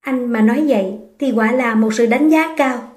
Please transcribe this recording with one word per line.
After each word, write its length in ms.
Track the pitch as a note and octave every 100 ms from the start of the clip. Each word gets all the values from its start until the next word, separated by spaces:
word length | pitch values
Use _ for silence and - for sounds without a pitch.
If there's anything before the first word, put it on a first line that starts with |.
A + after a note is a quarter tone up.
"Anh 240 | - B3+ B3
mà 160 | A3+
nói 240 | A3 C4 D4+
vậy 320 | A3 F#3+ - - _
thì 120 | C4+
quả 200 | A3 A3
là 240 | B3+ A#3+ A3
một 180 | A3
sự 120 | A3 A#3
đánh 240 | B3 D#4
giá 260 | D#4 D#4+ -
cao, 320 | C4+ A#3+ -